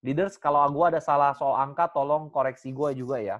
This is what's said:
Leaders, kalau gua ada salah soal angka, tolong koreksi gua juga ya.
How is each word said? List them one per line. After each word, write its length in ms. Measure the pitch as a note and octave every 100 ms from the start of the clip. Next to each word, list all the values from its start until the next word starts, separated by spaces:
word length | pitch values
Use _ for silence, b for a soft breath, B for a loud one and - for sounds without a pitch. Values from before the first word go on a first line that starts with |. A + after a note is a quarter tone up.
Leaders, 320 | B2 C#3+ F#3+ F#3+
kalau 240 | D3 C#3+ C#3+
gua 160 | C#3+ E3+
ada 80 | D#3+
salah 400 | D#3 C#3+ C#3+ C3+
soal 240 | C#3 B2+
angka, 320 | C#3 C#3+ E3+
tolong 400 | - C#3 D3+ D#3
koreksi 400 | C#3+ C3 C3 C3
gua 160 | C3 D3
juga 320 | C3 B2+ C3+
ya. 160 | G#2